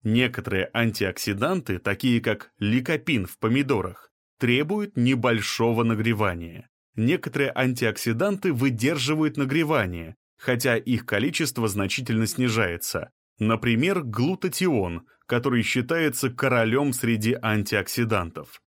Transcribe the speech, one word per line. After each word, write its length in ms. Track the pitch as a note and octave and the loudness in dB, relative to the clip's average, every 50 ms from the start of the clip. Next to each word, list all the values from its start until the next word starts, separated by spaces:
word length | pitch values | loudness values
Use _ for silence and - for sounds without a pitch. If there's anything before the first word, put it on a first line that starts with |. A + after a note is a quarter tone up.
| - | 0
Некоторые 640 | G#2+ A2 A#2 B2+ B2 B2 - - - G2+ F#2+ F#2 - _ | 2 2 2 2 2 0 -4 -6 -2 -2 -2 -2 0 _
антиоксиданты, 1040 | A#2 A#2 A2+ A2 - G#2 F#2+ F2+ - - - G2+ G2+ A#2 D#3+ F#3+ F#3 - - F#2+ F2+ | 0 0 0 0 0 -2 -2 -2 -4 -4 -4 -2 0 0 -2 -2 -2 -2 -4 -6 -4
такие 420 | - G2 G2 G2 - C3 A#2+ A#2 | -2 -4 -4 0 0 2 2 2
как 300 | A2+ A#2 G#2+ - - - _ _ | 2 0 -2 -4 -6 -20 _ _
ликопин 680 | G#2 G#2 A2 B2+ B2+ - E3 D#3 D#3 - D3+ A2+ F#2 | 0 0 0 0 0 0 -4 -2 -2 -2 -2 -2 -2
в 120 | E2+ - _ | -4 -8 _
помидорах, 720 | - A2 A#2 C3+ C#3+ C3 B2 G#2 F2+ F#2 F2+ - - _ _ _ _ _ _ _ | 0 0 2 2 2 2 0 0 0 -4 -8 -12 -20 _ _ _ _ _ _ _
требуют 580 | - A#2+ B2 C3 D3+ D3+ G3+ G#3+ G#3 G3+ _ | 0 2 2 2 2 0 -2 -2 -4 -4 _
небольшого 880 | - A#2+ B2+ C3+ B2 A#2 B2 A#2 A2 F#2+ - - - A#2 A#2 A#2 A2 A#2 | 0 2 2 2 2 2 2 2 2 0 -4 -2 0 2 2 2 2 2
нагревания. 840 | A#2 A2+ G#2 G#2+ A2+ A#2 G2+ G#2+ G2 F2 E2+ E2+ E2 E2 - - _ _ _ _ _ _ | 2 0 0 0 0 0 2 0 0 0 -4 -8 -12 -14 -16 -20 _ _ _ _ _ _
Некоторые 580 | - A2 A#2+ D#3+ F3+ - - - C#3 C#3+ C3 - | 0 2 2 2 0 -2 -4 -2 -2 -2 0 0
антиоксиданты 960 | - C3 B2+ B2+ B2 B2 A2+ G#2+ - - A#2 A#2 A2+ E3+ G3+ G3+ F#3+ - F#3+ D3+ | 0 0 0 0 0 -2 -2 -2 -2 -2 -2 0 0 0 0 -2 0 0 -2 0
выдерживают 840 | A#2 C3 C#3 B2 A2 A2+ C#3 E3+ D3 B2 C3 D#3 D#3 D#3 D3+ D3+ | 2 2 2 2 2 0 0 0 0 0 -2 0 2 0 0 0
нагревание, 800 | D3 C#3 C3+ C3 D#3+ E3 D3 D#3 C#3 G#2 F2+ F2 E2+ E2 D#2+ G2 _ _ _ _ | -2 -2 0 0 0 0 2 2 0 0 0 -4 -6 -10 -12 -14 _ _ _ _
хотя 400 | _ - - B2+ A#2+ - C3+ A#2 | _ -2 0 0 2 2 2 2
их 300 | A2 - - B2+ A2+ - | 2 2 0 0 0 0
количество 600 | - - G2+ A#2+ C3+ B2+ - E3 C#3 - - A#2 A2 | 0 0 0 0 0 0 -2 -2 -2 -2 0 -2 0
значительно 580 | G2 G#2 G2 F#2+ - - B2+ - A2+ A2 A2 | 0 0 -2 -2 -2 -4 -2 -2 0 0 0
снижается. 840 | G#2+ - - B2+ B2 A2 A#2 G#2+ F2+ E2+ E2+ - - - F2+ D#2 - _ _ _ _ _ _ | 0 0 0 0 2 2 2 0 0 0 -4 -8 -6 -6 -6 -6 -6 _ _ _ _ _ _
Например, 640 | G#2+ G#2+ A2+ A2 - B2 A#2 A2+ C#3 F3+ G3 F#3 D3+ | 0 0 2 2 2 2 2 4 2 2 0 -2 -4
глутатион, 1040 | A#2+ G#2 A#2 B2 D3+ F#3+ F#3 - F#3 - - F#3 F#3 D3+ A2+ F#2+ F2 E2+ E2+ - _ _ _ _ | -4 -2 0 0 0 0 0 -2 -4 -2 0 0 2 2 2 0 0 -4 -8 -10 _ _ _ _
который 360 | _ B2 A#2+ A#2+ C#3+ B2 A#2+ G#2+ | _ -2 0 0 2 2 2 2
считается 640 | - - B2+ B2 B2 E3 E3 E3 D3+ C3+ - - B2+ | 2 0 -2 0 0 0 2 2 0 0 0 -2 -2
королём 640 | B2 B2 C3+ C3+ B2+ A#2+ A2+ A2 A2+ C3+ D3 C#3+ B2 | -2 0 0 2 4 4 4 4 2 2 2 0 -2
среди 440 | - - A#2 A#2 G#2+ G#2+ A2+ B2 - | 0 0 0 0 2 2 0 0 0
антиоксидантов. 1200 | - A2+ G#2+ G#2+ G#2 - - G#2 F#2+ - - - A#2 A2 A2+ G2 F2 E2 - - D2+ - - - _ | 0 0 0 0 0 0 0 -2 -2 -2 -2 -2 0 0 0 0 -2 -4 -8 -12 -16 -16 -20 -20 _